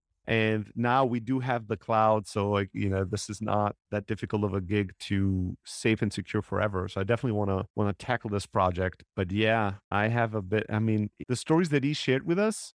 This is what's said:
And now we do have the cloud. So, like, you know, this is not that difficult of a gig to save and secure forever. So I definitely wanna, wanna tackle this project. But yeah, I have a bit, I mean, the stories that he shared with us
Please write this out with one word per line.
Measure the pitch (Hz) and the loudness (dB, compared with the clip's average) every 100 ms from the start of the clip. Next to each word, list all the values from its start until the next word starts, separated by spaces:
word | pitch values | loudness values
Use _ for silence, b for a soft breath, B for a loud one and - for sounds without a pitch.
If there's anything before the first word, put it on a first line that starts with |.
| _ _ - | _ _ -2
And | 113 110 107 104 - | 0 2 0 -4 -2
now | 120 127 135 | 2 2 2
we | 120 | 0
do | 110 131 | -2 -4
have | 127 120 107 | -2 -4 -4
the | 113 | -6
cloud. | - 110 110 107 98 | 0 4 4 4 0
So, | 107 101 | -2 2
like, | 101 98 | 2 0
you | 107 101 | -2 0
know, | 95 | 0
this | 95 101 - | -2 -4 -6
is | 104 | -6
not | 104 104 104 - - | -2 0 0 -4 -6
that | 104 101 | -6 -4
difficult | 107 107 107 | -6 -2 0
of | 101 | 0
a | 98 | -2
gig | 90 104 95 - | 0 0 -2 -6
to | - 98 98 95 90 - - | -2 0 2 2 -2 -6 -14
save | - 120 110 | -2 2 2
and | 107 | 0
secure | - 101 110 | -4 -4 -4
forever. | - 95 104 95 98 | -2 -2 0 -2 -4
So | - | -4
I | |
definitely | 98 117 127 104 | 0 0 0 0
wanna, | 98 95 104 - | 0 -2 -2 -2
wanna | 104 | -2
tackle | 95 - 120 110 | -2 -2 -4 -2
this | 101 - | -4 -2
project. | 107 92 87 92 - - - | 2 2 2 -2 -4 -12 -4
But | 92 | -2
yeah, | 101 110 113 104 98 - | 2 2 4 2 -4 -4
I | 101 107 | 0 2
have | 120 113 110 | 2 0 -2
a | |
bit, | 92 107 - | -2 -2 0
I | 107 | 0
mean, | 110 107 104 - - | 2 2 0 -6 -6
the | 123 | -4
stories | - 160 180 | 2 2 2
that | 143 | 0
he | 135 | 0
shared | 151 - 131 - | -2 0 0 0
with | 175 | 0
us | 214 214 - | 0 -2 -12